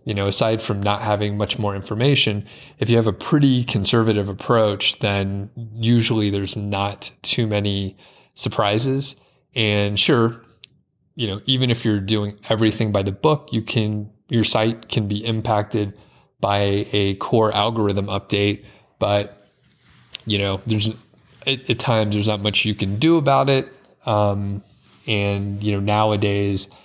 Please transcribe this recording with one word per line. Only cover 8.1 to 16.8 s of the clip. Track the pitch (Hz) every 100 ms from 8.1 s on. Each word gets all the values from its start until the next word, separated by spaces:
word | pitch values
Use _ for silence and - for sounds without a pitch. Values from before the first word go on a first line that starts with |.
| - _
surprises. | - - - 104 107 131 135 139 - _ _ _ -
And | 110 104 101 101
sure, | - 135 113 117 - _ - _ _ _ _ -
you | 113
know, | 98 -
even | 131 127
if | 117
you're | 113 104
doing | 98 110 104 101 -
everything | 110 113 107 110
by | 101
the | 98
book, | 98 156 147 -
you | 113
can, | 104 117 107 107 104 _ _
your | 120
site | 107 117 110 117 -
can | - 104
be | 104 117
impacted | 113 113 107 104 110 101 - - _ _ _
by | 98 101 101 101